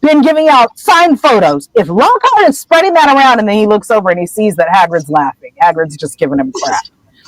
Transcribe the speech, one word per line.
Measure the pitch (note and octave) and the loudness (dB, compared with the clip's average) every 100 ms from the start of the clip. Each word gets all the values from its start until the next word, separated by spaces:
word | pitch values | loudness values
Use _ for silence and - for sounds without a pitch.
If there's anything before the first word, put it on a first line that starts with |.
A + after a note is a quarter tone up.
been | C#4+ D4+ | 2 2
giving | C#4 D#4 D#4 | 2 2 2
out | C#4 A#3 - | 4 2 -2
signed | - E4+ F4 C#4+ | 0 2 2 0
photos. | D4+ A3+ F3 C#3+ C#3+ - | 0 2 0 -2 -4 -4
If | E3+ | -2
Lockhart | F3 D4+ A#4+ B4 B4 F#4+ | 0 0 2 0 2 2
is | C#4 | 0
spreading | - E4 F#4+ | 0 0 2
that | E4+ D4 C#4 | 2 2 2
around, | C4+ A#3+ | 2 2
and | G#3+ | 0
then | G#3 | 0
he | G#3+ | 0
looks | G#3 G3+ | 0 0
over | A3 F#3+ | -2 0
and | F3 | -4
he | F3 | -4
sees | - G#3+ E3+ | -4 -4 -2
that | E3 | 0
Hagrid's | F#3 F3 E3+ C#3+ | 0 0 -2 -2
laughing. | D3+ C#3+ - - _ | -2 -2 -8 -20 _
Hagrid's | E3+ D#3+ D#3+ D3 | -2 0 -4 -6
just | D3+ - | -12 -6
giving | D#3 C#3 | -4 -4
him | C3 | -6
crap. | B2+ C#3+ - - _ _ _ | -6 -6 -6 -8 _ _ _